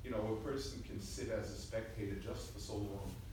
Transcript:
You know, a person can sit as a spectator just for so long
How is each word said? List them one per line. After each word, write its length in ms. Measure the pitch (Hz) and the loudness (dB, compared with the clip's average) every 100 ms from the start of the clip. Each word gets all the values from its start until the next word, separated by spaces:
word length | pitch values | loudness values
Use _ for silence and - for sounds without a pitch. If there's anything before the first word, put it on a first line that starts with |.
You 80 | - | 2
know, 260 | 113 107 110 | 2 4 4
a 80 | 147 | 2
person 360 | 139 139 120 107 | 2 0 -2 -4
can 140 | 101 | -2
sit 280 | 98 - 120 | -2 -2 2
as 220 | 107 101 | 2 2
a 60 | 95 | -2
spectator 580 | - 110 110 - 101 95 | 0 0 0 0 0 0
just 380 | - - - | 0 -2 -4
for 60 | - | -4
so 140 | - | -2
long 380 | 107 101 98 92 92 - | 0 0 0 -2 -4 -6